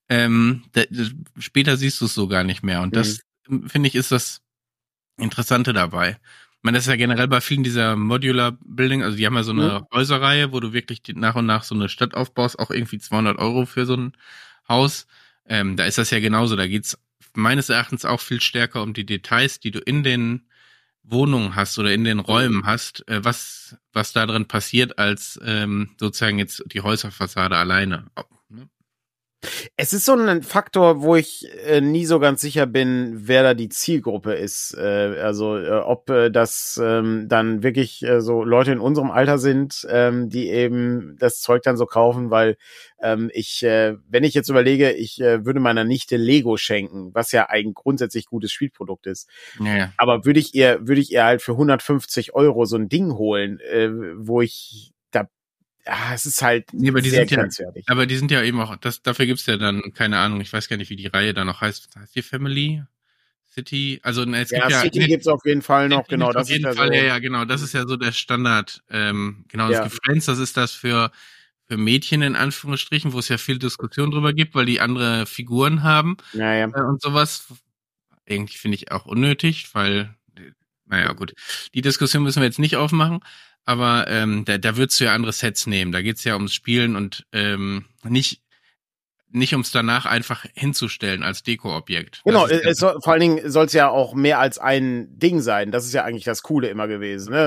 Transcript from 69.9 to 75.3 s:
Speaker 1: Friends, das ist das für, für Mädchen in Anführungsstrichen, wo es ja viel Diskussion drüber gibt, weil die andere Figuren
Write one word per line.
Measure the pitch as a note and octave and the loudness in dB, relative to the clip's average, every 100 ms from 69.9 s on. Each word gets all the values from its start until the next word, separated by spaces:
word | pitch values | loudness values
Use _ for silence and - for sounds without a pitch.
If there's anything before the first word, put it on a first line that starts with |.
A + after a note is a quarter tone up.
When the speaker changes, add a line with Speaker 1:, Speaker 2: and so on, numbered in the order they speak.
| - | -4
Speaker 1:
Friends, | - D3+ D3+ | -2 0 0
das | B2+ | -2
ist | C3 - | -2 -2
das | A#2+ | -2
für, | - B2 A#2+ A2+ - - - _ _ _ | -4 -2 0 -2 -6 -20 -20 _ _ _
für | A2 | -2
Mädchen | G#2+ C3+ - D3+ | 2 2 2 0
in | C#3+ - | 0 0
Anführungsstrichen, | C#3 - C#3+ C3+ - D3+ D3+ | -2 -4 -8 -8 -4 -4 -2
wo | B2+ | -4
es | - | -2
ja | A#2 | -2
viel | - B2+ | -2 -4
Diskussion | B2+ - A#2 - D3 | -4 -6 -8 -4 -2
drüber | D3 D3 | 0 0
gibt, | D3 D#3 | 0 0
weil | C3+ B2 | 0 0
die | B2 | 2
andere | A#2 B2 A#2+ A2+ | 0 0 0 0
Figuren | A2+ | -4